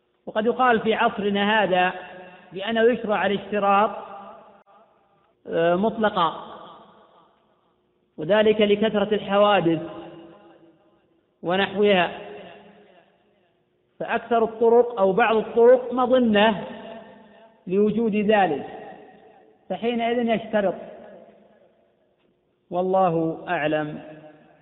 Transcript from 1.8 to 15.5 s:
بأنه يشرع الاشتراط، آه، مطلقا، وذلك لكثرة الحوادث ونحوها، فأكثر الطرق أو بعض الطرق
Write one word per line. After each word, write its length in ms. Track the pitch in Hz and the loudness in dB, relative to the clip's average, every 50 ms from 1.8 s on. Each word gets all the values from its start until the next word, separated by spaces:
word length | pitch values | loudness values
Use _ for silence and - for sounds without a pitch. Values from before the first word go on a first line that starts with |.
| 180 185 180 - - - - - - - - - - - 165 | 0 0 -2 -6 -12 -18 -18 -20 -20 -20 -20 -20 -20 -18 -14
بأنه 280 | 190 190 214 226 226 | -12 -8 -4 0 2
يشرع 440 | 226 233 247 - - 202 208 180 180 | 4 4 2 2 -2 -2 -2 0 0
الاشتراط، 680 | 196 202 190 - - 208 208 196 202 196 196 214 - - - - - - - - - - - - - - _ _ _ _ _ _ _ _ _ _ _ _ _ _ _ _ _ - - | 0 -2 -4 -4 -6 -4 -2 0 2 4 4 2 2 -2 -6 -14 -16 -16 -18 -18 -20 -20 -20 -20 -20 -20 _ _ _ _ _ _ _ _ _ _ _ _ _ _ _ _ _ -12 -6
آه، 280 | 180 170 165 170 175 | -2 0 0 2 2
مطلقا، 800 | 185 202 226 214 226 214 208 208 196 170 156 - - - - - - - - - - - - _ _ _ _ _ _ _ _ _ _ _ _ _ _ _ _ _ _ _ _ _ _ _ _ _ - | 0 0 -2 -2 -2 -2 -2 0 0 -2 -2 -2 -6 -14 -18 -18 -20 -20 -20 -20 -20 -20 -20 _ _ _ _ _ _ _ _ _ _ _ _ _ _ _ _ _ _ _ _ _ _ _ _ _ -8
وذلك 440 | 156 160 202 214 214 220 214 214 | -4 0 2 2 4 4 2 2
لكثرة 540 | 214 202 208 208 220 220 208 208 202 208 214 | 2 2 2 2 0 0 0 -2 -2 -2 -2
الحوادث 680 | 202 202 196 196 202 208 208 208 190 165 170 165 156 - - - - - - - - - - - - - - - _ _ _ _ _ _ _ _ _ _ _ _ _ _ _ _ _ - | -4 -2 0 0 2 4 4 4 2 2 0 0 -2 -4 -8 -14 -16 -18 -18 -20 -20 -20 -20 -20 -20 -20 -20 -20 _ _ _ _ _ _ _ _ _ _ _ _ _ _ _ _ _ -6
ونحوها، 680 | 165 180 190 196 190 - 196 208 208 196 180 170 165 - - - - - - - - - - - - - - 202 196 185 175 170 _ _ _ _ _ _ _ _ _ _ _ _ _ _ _ _ _ _ - | -4 -2 -2 -2 -2 -2 0 2 2 4 4 2 0 -4 -10 -16 -18 -18 -18 -20 -20 -20 -20 -20 -20 -20 -20 -20 _ _ _ _ _ _ _ _ _ _ _ _ _ _ _ _ _ _ _ _ _ _ -12
فأكثر 440 | - 175 214 226 226 - 233 233 226 | -8 -6 -6 -6 -2 0 0 0 0
الطرق 560 | 214 220 220 233 226 233 240 240 240 - - | 0 0 0 2 4 6 6 4 2 2 0
أو 120 | 196 190 185 | 2 2 4
بعض 220 | 220 240 214 226 | 4 2 2 2
الطرق 580 | 220 214 - | 0 -2 -2